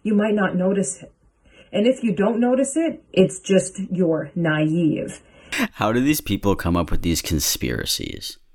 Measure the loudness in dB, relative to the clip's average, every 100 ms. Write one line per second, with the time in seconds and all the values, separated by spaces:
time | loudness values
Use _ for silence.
0 | 0 2 2 2 0 0 0 0 -2 -6
1 | -16 _ _ _ _ -20 -6 0 2 2
2 | 0 0 0 2 2 2 0 0 -2 -4
3 | _ 2 2 2 2 2 2 -6 -6 0
4 | 0 0 -4 -2 0 2 2 2 0 0
5 | -6 -12 _ -20 -10 -6 -4 -2 0 2
6 | 2 0 0 -2 0 0 2 0 2 0
7 | 0 -2 -2 -2 -2 -2 -4 -4 -4 -6
8 | -6 -10 -12 -16 _